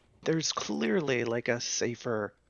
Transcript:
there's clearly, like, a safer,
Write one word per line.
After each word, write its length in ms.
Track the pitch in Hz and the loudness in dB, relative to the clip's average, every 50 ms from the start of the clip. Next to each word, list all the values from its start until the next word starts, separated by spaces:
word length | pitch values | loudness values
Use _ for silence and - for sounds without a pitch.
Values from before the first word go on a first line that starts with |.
| _ _ _ - - | _ _ _ -6 0
there's 280 | 139 160 165 151 - - | 0 0 2 0 -2 -2
clearly, 720 | - - - 214 214 226 220 214 190 151 139 131 120 117 | -4 -4 -2 -2 0 2 2 2 2 2 2 2 2 2
like, 240 | 117 117 120 - - | 2 0 0 0 0
a 120 | 117 123 | 0 0
safer, 720 | - - - - - 113 117 - - 127 117 107 104 101 - _ _ _ | 0 -4 -2 0 0 -2 -2 -4 -4 -2 -2 -2 -2 -4 -6 _ _ _